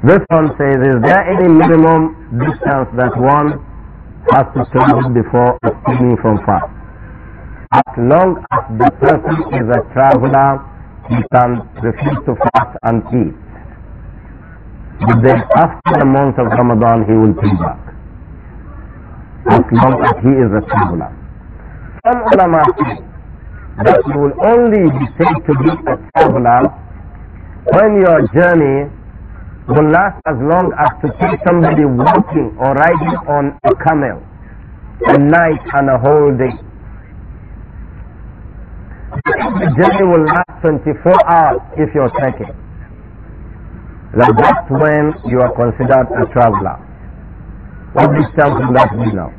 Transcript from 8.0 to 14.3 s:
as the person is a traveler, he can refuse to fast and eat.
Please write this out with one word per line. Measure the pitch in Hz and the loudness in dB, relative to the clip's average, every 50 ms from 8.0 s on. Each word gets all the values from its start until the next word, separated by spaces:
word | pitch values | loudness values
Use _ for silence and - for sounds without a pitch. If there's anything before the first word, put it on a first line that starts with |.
| 120 123 143 170 185 190 170 - - - - - | 2 2 4 4 4 2 0 -4 -6 -6 -6 -6
as | - - 113 110 | -4 -4 -2 0
the | - - - - - | 0 0 2 2 0
person | - - - - - - 160 160 - 139 | 2 2 0 0 -4 -4 -4 -4 -4 -4
is | 131 120 107 | -4 -2 0
a | 123 117 110 - - | -2 -2 -2 -4 0
traveler, | 131 131 135 143 127 117 139 131 135 139 139 139 135 - - - - - - - - - - | 2 4 4 4 4 2 2 2 2 2 2 0 -2 -8 -16 -20 -20 -20 -20 -20 -20 -8 -4
he | 117 117 110 - | -4 -4 -4 2
can | - 127 123 123 123 113 104 - - - 104 | 2 2 2 2 0 -4 -8 -12 -14 -6 -4
refuse | 117 - - 143 143 143 - - | -4 -4 -4 -4 -4 -4 -4 -4
to | - 120 - | -6 -4 -2
fast | 539 - - - - - - - - 113 | -2 0 0 0 -2 -2 -8 -6 -4 -2
and | 113 113 - - - | -2 -2 -2 -2 -2
eat. | 127 107 80 - - - - - - - - - - - - - - - - - - - - | -2 -2 -2 -6 -12 -20 -20 -20 -20 -20 -20 -20 -20 -20 -20 -20 -18 -18 -18 -20 -20 -20 -20